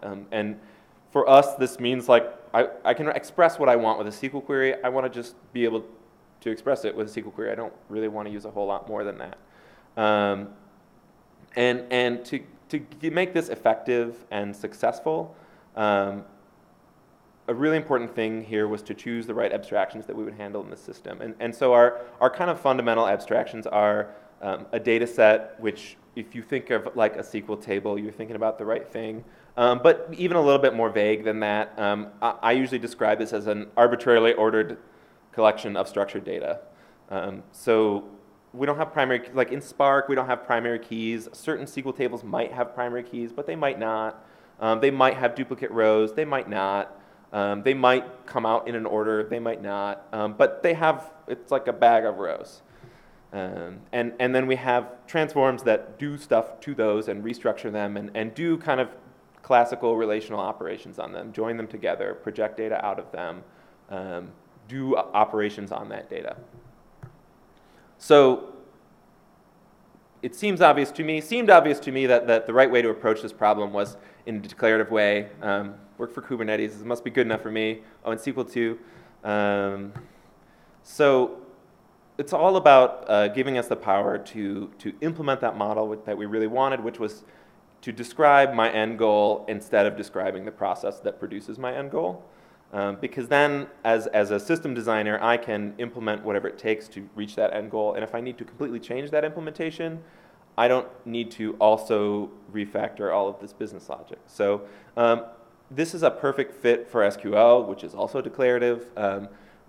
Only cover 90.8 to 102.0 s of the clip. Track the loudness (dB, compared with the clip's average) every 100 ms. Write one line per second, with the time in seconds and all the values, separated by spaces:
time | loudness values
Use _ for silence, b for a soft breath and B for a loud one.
90.8 | -6 -6 -8 -8 -10 -12 -14 -10 -8 -8
91.8 | -6 -4 -4 -8 -16 b b b b -4
92.8 | -4 -4 -10 -8 0 2 2 0 -8 -6
93.8 | 0 0 2 0 2 0 -2 -4 -4 -6
94.8 | -2 0 0 0 2 0 0 -6 -6 -8
95.8 | -10 -6 -6 -4 -2 -4 -4 -6 -4 -4
96.8 | -4 -16 -16 -12 -10 -2 -2 -2 -6 -4
97.8 | -2 -4 -6 -8 -10 -12 -16 -10 -8 -8
98.8 | -8 -8 -4 -2 -2 -6 -12 -8 -8 -6
99.8 | -10 -10 b b b b b 0 2 2
100.8 | 0 -14 -10 -8 -8 -6 -8 2 4 4
101.8 | 2 0